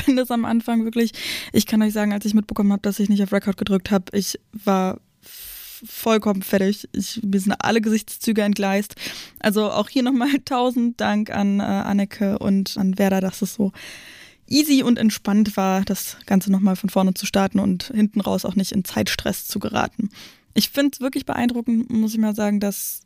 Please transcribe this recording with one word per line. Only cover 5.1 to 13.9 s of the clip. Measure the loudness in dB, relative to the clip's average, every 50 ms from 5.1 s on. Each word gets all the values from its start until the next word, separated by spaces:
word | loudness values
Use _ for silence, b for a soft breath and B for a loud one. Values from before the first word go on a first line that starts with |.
| _ _ _
f-, | -20 -20 -20 -18 -18 -18 -18 -18 -20 -20 -18 -18
vollkommen | -18 -14 -6 0 2 2 2 2 0 -2 -2 -2
fertig. | 0 0 2 2 2 0 -2 -6 -10 -6
Ich, | -6 -6 -4 -6 -6 -4
mir | 0 0 2
sind | 2 2 -2
alle | 0 0 0 0 2
Gesichtszüge | 2 2 0 0 0 -4 -12 -6 -2 0 0 2 2
entgleist. | 2 2 0 0 0 0 0 -2 -4 -8 B B B B B B B B B
Also | -2 0 0 2 0 0
auch | 0 -2 -2 0
hier | 0 0 0
nochmal | 2 2 2 2 2 0
<laughs> | -2 -2
tausend | -2 -2 0 0 0 0 0 0 0 -2 -2
Dank | -2 0 0 0 -2 -2
an, | -2 0 0 2 2 0
äh, | 0
Anneke | 0 0 -2 0 0 0 0 0 0 -2 -2 -2 0 0 0
und | 0 0 2 2 0 -2 -4
an | -2 0 0 0 2
Werder, | 2 2 2 0 -2
dass | -2 -4 -4
es | -6 -6 -2
so | -2 -2 -2 -2 B B B